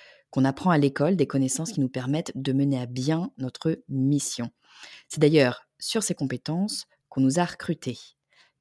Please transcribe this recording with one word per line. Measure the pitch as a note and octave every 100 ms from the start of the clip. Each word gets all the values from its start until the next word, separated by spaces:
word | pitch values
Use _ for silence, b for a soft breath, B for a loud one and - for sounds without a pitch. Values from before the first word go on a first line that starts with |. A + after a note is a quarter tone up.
| B B B
qu'on | -
apprend | C3 C3+ F#3
à | D#3+
l'école, | C#3 C#3 D3 F#3
des | C#3
connaissances | C#3 C3 - E3
qui | -
nous | C3
permettent | C3 B2+ D3+ -
de | C3 C3+
mener | C3+ C#3+ C3
à |
bien | B2 B2+ C3 D#3+ F3+ -
notre | C3 - D#3+ D#3+ -
mission. | C3+ C3 C#3+ - - A#2 - B B B B B
C'est | -
d'ailleurs | D3 D#3 B2 - _ -
sur | - A3+
ces | -
compétences | F3 C3+ B2+ - E3 G#3 - - _ _
qu'on | -
nous | C3 D3+
a | F3
recrutés. | - - D#3+ - A#2 - _ _ b b b